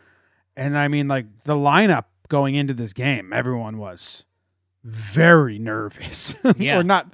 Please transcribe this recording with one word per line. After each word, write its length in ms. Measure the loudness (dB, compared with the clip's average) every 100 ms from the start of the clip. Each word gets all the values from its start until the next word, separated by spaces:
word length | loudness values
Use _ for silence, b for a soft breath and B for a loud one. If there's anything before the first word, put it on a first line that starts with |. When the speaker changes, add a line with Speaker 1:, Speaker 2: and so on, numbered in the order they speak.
| _ _ _ _ _ -8
Speaker 1:
And, 200 | -4 -2
I 120 | 0
mean, 200 | 0 -2
like, 160 | -4 -6 _
the 100 | -4
lineup 500 | 0 4 4 4 2 -2 _ -4
going 260 | 0 0
into 200 | 0 -2
this 180 | -4 -8
game, 400 | -6 -2 -2 -4
everyone 460 | -6 -4 -4 -8 -10
was 460 | -14 -16 -18 -20 _ _ _ _ _ _
very 760 | -16 -14 -4 4 6 6 6 -2
nervous. 760 | -6 -6 -8 -12 -12 -10 -10 -2 0
<laughs> 100 | 2
Speaker 2:
Yeah. 200 | 2 0
Speaker 1:
Or 40 |
not 300 | 2 0 -2